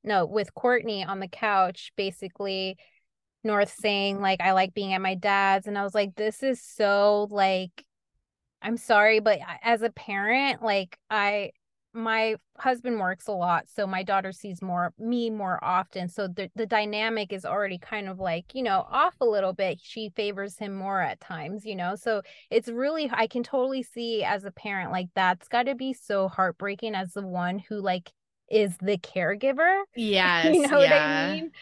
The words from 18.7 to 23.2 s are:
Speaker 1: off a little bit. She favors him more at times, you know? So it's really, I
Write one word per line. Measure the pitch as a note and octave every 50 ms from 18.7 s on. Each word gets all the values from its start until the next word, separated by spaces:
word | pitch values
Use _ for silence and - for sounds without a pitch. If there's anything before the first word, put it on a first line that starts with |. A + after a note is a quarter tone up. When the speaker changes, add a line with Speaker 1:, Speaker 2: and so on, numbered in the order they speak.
| G3 F#3 - -
Speaker 1:
off | - B3+ D4+ F4+ - _
a | C4+
little | A#3 G#3 G3+ F#3+ F#3+ F#3
bit. | E3 G3 F#3 F#3 F3
She | _ - - A3+ A3 G#3 F3
favors | - G#3 G#3 G3+ G3 G3 G3+ -
him | - G#3+ G3+ G3
more | G3 F#3+ G3 G3 F#3+
at | E3+ C3+ - _
times, | - - F3+ D#3+ D3+ D#3 G3+ G#3+ G#3
you | A3 G3+
know? | F#3 F3 F3+ G3
So | - - A#3+ A3 G3+ F#3+ - - - - _
it's | - A3+ -
really, | A#3+ A#3 A#3+ C4 C#4+ D#4+ D#4+ D4+ B3+ A#3
I | -